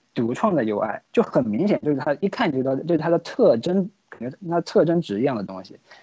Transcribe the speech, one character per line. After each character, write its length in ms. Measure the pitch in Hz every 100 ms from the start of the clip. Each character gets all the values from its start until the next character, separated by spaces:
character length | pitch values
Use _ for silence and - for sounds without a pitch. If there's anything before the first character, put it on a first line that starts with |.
| _
独 200 | - 117
创 220 | 131 220
的 80 | 165
U 160 | 110 101
I， 240 | 104 107 -
就 100 | -
很 240 | - 156
明 220 | 113 107 202
显 120 | 156
就 100 | 147
是 60 | 135
它 160 | 147 139
一 80 | 196
看 200 | - 202
就 100 | 131
知 40 |
道， 100 | 131
就 200 | 135 160
是 20 | 165
它 120 | 170
的 100 | 165
特 380 | - - 190 117
征， 340 | 170 190 190 - _
感 120 | - 120
觉 60 | - 170
它 120 | 170
特 240 | - 214
征 160 | 165 170
值 180 | 160 101
一 40 |
样 120 | 135
的 80 | 117
东 180 | 92 95
西， 140 | 95 - _ -